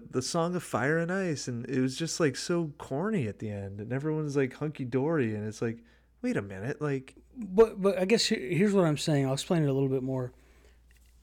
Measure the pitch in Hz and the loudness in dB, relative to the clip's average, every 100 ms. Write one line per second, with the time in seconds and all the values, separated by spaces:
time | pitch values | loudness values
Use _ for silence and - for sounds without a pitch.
0 | - 127 131 170 170 180 - 113 131 165 | -2 -4 0 0 0 0 -2 0 2 2
1 | 170 190 185 135 - 120 120 131 131 131 | 0 -2 -2 -2 -4 -6 -2 0 0 0
2 | 165 - 156 - - 175 160 - - 135 | -4 2 0 0 -2 -2 -2 -6 -6 -2
3 | 202 214 110 - 110 101 98 101 107 131 | 0 0 -2 -4 -6 -6 -8 -8 -6 -4
4 | 156 156 151 139 131 - 151 147 127 127 | -2 -2 0 0 0 -2 -6 -6 -2 0
5 | 147 160 113 107 107 - 117 113 - - | 0 2 0 -2 -6 -4 -4 -4 -12 -20
6 | _ _ 247 180 101 95 113 - 147 135 | _ _ -4 -4 -4 -8 -8 -4 -2 -4
7 | 131 - - 262 196 185 220 208 196 185 | -6 -20 -20 -12 0 6 6 4 0 2
8 | 185 226 - 220 - 160 208 196 165 143 | 4 4 4 0 0 2 4 6 4 2
9 | - 147 135 139 - 175 147 135 139 135 | 2 2 2 0 0 2 2 2 2 0
10 | 127 131 123 - - - - - _ - | -2 -4 -4 -10 -20 -20 -20 -20 _ -20
11 | - - | -20 -6